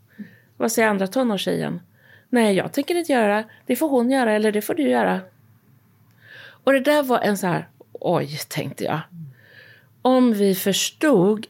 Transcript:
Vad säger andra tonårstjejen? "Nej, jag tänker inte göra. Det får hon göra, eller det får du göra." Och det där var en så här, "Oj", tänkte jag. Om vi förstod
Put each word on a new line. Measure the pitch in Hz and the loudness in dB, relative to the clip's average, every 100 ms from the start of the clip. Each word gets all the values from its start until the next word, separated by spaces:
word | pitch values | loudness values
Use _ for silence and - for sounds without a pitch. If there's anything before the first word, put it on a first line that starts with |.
| _ - 202 - _ _ | _ -20 -20 -20 _ _
Vad | 233 | -2
säger | 226 220 | 2 2
andra | 196 190 | 0 -2
tonårstjejen? | 262 247 196 180 165 151 170 - _ _ - _ | 0 0 -2 -2 -4 -4 -8 -12 _ _ -20 _
"Nej, | 240 220 190 | 2 4 2
jag | 160 | 0
tänker | 277 285 349 | -4 -2 -4
inte | 330 | 0
göra. | 254 208 208 220 - - | 2 2 0 -4 -14 -6
Det | 247 | -2
får | 311 | 0
hon | 262 240 | 0 2
göra, | 269 233 | 2 2
eller | 214 214 | 2 0
det | 208 | -2
får | - | -4
du | - 262 | -2 0
göra." | 247 185 185 185 _ _ _ _ _ _ _ _ _ - - - - | 2 0 -2 -6 _ _ _ _ _ _ _ _ _ -20 -20 -20 -6
Och | - | 0
det | 269 | 2
där | 269 294 | 4 0
var | 262 240 | 2 0
en | 208 196 | 0 -2
så | 185 | -2
här, | 156 - _ - | -2 -6 _ -20
"Oj", | - - 165 143 147 - | -8 -2 -2 -2 -10 -10
tänkte | - - - | -8 -8 -8
jag. | - 156 - 170 147 - - - - - _ _ | -6 -6 -8 -18 -18 -20 -20 -20 -20 -20 _ _
Om | 254 254 247 | 0 4 2
vi | 208 202 185 | 2 0 0
förstod | 196 - - - 311 220 185 214 | -2 -2 -4 -2 2 4 4 0